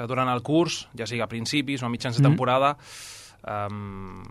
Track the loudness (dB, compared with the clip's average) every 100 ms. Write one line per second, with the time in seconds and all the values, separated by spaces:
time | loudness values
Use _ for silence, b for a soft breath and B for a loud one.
0 | -2 0 0 0 2 4 4 0 -8 -10
1 | -6 -2 -2 -4 -2 0 0 -2 -2 -2
2 | -2 4 6 6 4 4 4 0 B B
3 | B B B B -8 -4 -4 -6 -8 -10
4 | -10 -12 -14